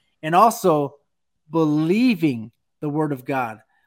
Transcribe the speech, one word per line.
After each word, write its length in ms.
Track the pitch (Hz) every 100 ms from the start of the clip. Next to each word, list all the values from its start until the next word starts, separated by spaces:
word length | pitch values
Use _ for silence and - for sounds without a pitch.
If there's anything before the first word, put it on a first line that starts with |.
| _ _
and 100 | 156
also 640 | 175 226 220 185 151 139 - _ _ _ _ _
believing 1000 | 160 156 151 160 214 254 175 160 117 104 _ _ _
the 80 | 147
word 240 | 151 151
of 120 | 131
God. 360 | 123 135 117 107 _ _